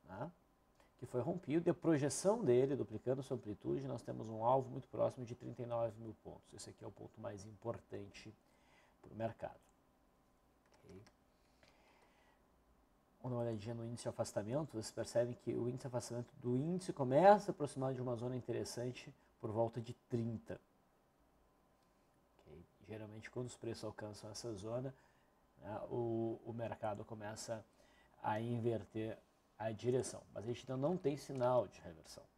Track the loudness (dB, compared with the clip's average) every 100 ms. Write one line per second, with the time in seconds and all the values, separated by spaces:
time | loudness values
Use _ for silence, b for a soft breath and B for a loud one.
0 | -12 -8 -8 -10 _ _ _ b b _
1 | -4 -2 0 -4 0 2 4 2 4 4
2 | 4 2 2 4 8 8 6 2 -2 -2
3 | -2 -2 -2 -4 -4 -6 -2 -2 -2 -6
4 | -6 -6 -6 2 6 6 4 -8 -6 2
5 | 2 2 -8 -8 -8 -6 -2 0 0 -2
6 | -12 -12 -14 -16 -16 -14 -14 -12 -14 -12
7 | -16 -10 -8 -8 -12 -6 -4 -4 -8 -10
8 | -10 -14 -16 -18 b b b b b b
9 | -16 -4 -4 -4 -10 -10 _ _ _ _
10 | _ _ _ _ _ _ _ -20 -20 -18
11 | -20 _ _ b b b b b b b
12 | b b b b b _ _ _ _ _
13 | _ _ -4 0 0 0 -4 -6 -6 -6
14 | -6 -2 -2 0 0 -2 -2 -4 -6 -6
15 | 0 2 2 0 -2 0 0 -2 -4 -4
16 | -2 -6 -6 -4 0 2 2 0 -2 0
17 | 6 10 12 10 6 -2 -2 0 -2 -2
18 | -2 -2 -2 -4 -2 -2 -2 -2 -4 -4
19 | -14 -18 b _ -2 2 2 0 -8 -12
20 | _ 0 0 -4 -6 -10 _ _ _ _
21 | _ _ _ _ _ _ _ _ _ _
22 | _ _ _ _ -20 -18 -20 _ -12 -10
23 | -10 -12 -8 -6 -6 -6 -6 -4 -6 -6
24 | -8 -8 -10 -8 -6 -6 -4 -4 -4 -10
25 | b b b b _ -14 -8 -6 -4 -2
26 | 0 0 0 -4 -6 -6 -4 -2 -4 -4
27 | -8 -8 -8 -8 -6 -8 -8 B B B
28 | B -6 -2 0 0 0 2 0 -2 -6
29 | -4 -6 _ _ _ -6 -4 0 2 2
30 | 0 -8 -10 -8 -6 -6 -4 0 2 4
31 | 2 0 -4 2 6 6 4 -6 -16 -16
32 | -16 -18 -18